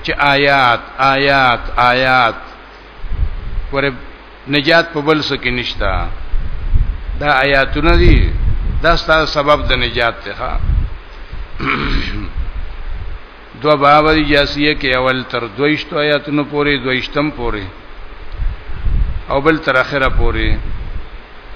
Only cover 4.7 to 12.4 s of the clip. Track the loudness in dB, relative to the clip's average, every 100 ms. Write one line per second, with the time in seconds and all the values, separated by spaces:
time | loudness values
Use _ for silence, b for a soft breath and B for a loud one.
4.7 | 2 2 -2 0 0 0 -4 -2 -2 -4
5.7 | -4 -2 -2 -4 -6 -2 -2 0 -4 2
6.7 | 2 2 -2 -6 -4 0 2 4 4 2
7.7 | 2 4 6 8 6 4 2 2 2 0
8.7 | 0 2 2 2 2 2 0 2 2 2
9.7 | 0 0 0 0 -2 -10 -8 -4 0 2
10.7 | 2 0 -6 -14 -18 -12 -12 -10 -6 -4
11.7 | -4 0 0 -2 -6 -6 -6